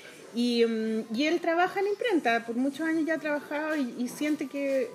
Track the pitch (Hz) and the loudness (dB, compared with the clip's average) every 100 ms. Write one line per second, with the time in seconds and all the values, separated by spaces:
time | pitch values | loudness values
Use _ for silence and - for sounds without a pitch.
0 | - - - 233 240 233 233 220 220 220 | -18 -18 -8 0 2 4 4 4 0 -2
1 | - 220 302 339 339 330 359 392 403 403 | -2 0 2 2 2 2 2 2 0 0
2 | 494 339 233 233 226 233 277 277 320 330 | 2 2 4 0 0 -2 -2 0 0 0
3 | 302 320 311 294 - 294 311 302 247 - | 0 0 -2 -4 -4 -4 -2 -2 -2 -4
4 | 247 - 302 294 277 285 277 269 240 | -6 -2 -2 -2 -4 -4 0 0 -2